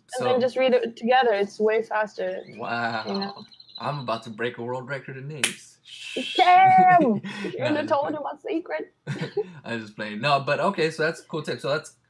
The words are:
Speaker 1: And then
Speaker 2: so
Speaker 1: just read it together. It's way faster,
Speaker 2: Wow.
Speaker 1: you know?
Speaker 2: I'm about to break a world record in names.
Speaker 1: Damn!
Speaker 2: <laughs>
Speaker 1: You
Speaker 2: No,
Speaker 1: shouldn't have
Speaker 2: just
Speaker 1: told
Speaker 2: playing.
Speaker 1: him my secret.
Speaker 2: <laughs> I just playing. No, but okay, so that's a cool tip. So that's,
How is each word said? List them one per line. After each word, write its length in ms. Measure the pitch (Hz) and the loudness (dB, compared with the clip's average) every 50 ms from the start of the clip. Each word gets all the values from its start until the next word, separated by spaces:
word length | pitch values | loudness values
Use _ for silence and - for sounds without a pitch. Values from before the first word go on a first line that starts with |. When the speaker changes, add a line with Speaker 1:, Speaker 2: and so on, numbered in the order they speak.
| _ - - 254 | _ -10 -6 -2
Speaker 1:
And 80 | 247 | 2
then 80 | 247 254 | 2 2
Speaker 2:
so 60 | 240 | 4
Speaker 1:
just 160 | 254 254 - 254 | 2 2 2 2
read 160 | 262 254 240 | 2 4 4
it 200 | 240 233 233 - | 4 2 0 -6
together. 360 | - 226 226 247 262 254 233 | -2 2 4 4 6 6 4
It's 260 | 202 202 202 202 - - | 4 2 2 -2 -2 0
way 220 | 214 214 214 226 | 2 2 2 2
faster, 600 | 220 - 214 214 214 208 - - 185 185 185 190 - 196 - | 0 -2 -2 -2 -2 -2 -4 -6 -6 -4 -6 -6 -10 -12 -12
Speaker 2:
Wow. 480 | - 120 117 117 117 120 117 117 110 110 | -10 -8 -6 -4 -2 -2 -2 -4 -4 -4
Speaker 1:
you 80 | 104 98 98 | -4 -4 -4
know? 260 | 98 98 - - 107 - - - - - - - | -4 -6 -8 -12 -18 -20 -20 -20 -20 -18 -12 -8
Speaker 2:
I'm 220 | 113 135 147 147 | -6 -6 -4 -4
about 240 | 123 113 113 113 - | -4 -4 -6 -6 -6
to 60 | 117 | -10
break 280 | 104 110 117 123 120 120 | -8 -6 -4 -4 -4 -6
a 40 | |
world 260 | 117 123 127 127 123 127 | -6 -6 -6 -6 -6 -8
record 260 | - 127 - 147 135 | -8 -10 -10 -10 -12
in 100 | 131 135 143 | -12 -12 -12
names. 500 | 156 135 113 - - - - - - _ _ - - - - - - 254 254 - - | -10 -10 -10 -12 -12 -14 -20 -20 -20 _ _ -20 -20 -18 -16 -12 -10 -10 -10 -4 0
Speaker 1:
Damn! 640 | 381 349 359 359 370 381 381 370 370 370 370 359 339 | 2 6 6 8 8 8 8 8 8 8 8 8 6
Speaker 2:
<laughs> 0 | |
Speaker 1:
You 100 | 294 240 202 | 6 4 2
Speaker 2:
No, 80 | - - 202 - 208 202 175 | 0 -4 -8 -10 -8 -8 -8
Speaker 1:
shouldn't 120 | - - | -6 -4
have 120 | 269 302 302 | -2 -2 0
Speaker 2:
just 120 | 294 294 320 | 0 0 0
Speaker 1:
told 140 | 311 277 294 311 | 0 0 0 -2
Speaker 2:
playing. 80 | 302 | -4
Speaker 1:
him 60 | 302 277 | -6 -6
my 120 | - - - - | -8 -8 -8 -6
secret. 460 | 254 302 330 - - 311 311 - - _ _ - | -6 -6 -6 -4 -6 -8 -8 -8 -10 _ _ -10
Speaker 2:
<laughs> 580 | - - - - - - 403 294 185 170 147 - | -10 -8 -6 -6 -6 -4 -6 -6 -6 -8 -14 -10
I 140 | 113 117 113 | -8 -8 -8
just 180 | 110 104 - | -8 -10 -10
playing. 240 | - 107 107 104 107 | -10 -8 -8 -6 -2
No, 200 | 135 147 143 139 | 0 2 2 2
but 200 | 135 147 143 139 | 2 0 0 2
okay, 300 | 156 196 196 180 160 160 | 2 0 2 2 0 0
so 140 | 156 - 151 | 0 0 -2
that's 160 | 165 160 - | -2 -2 -4
a 40 | - | -10
cool 180 | - - 156 | -10 -8 -8
tip. 180 | 147 - 120 120 | -6 -6 -8 -6
So 100 | - 139 | -4 -4
that's, 240 | 147 160 - - - _ _ | -4 -4 -4 -8 -20 _ _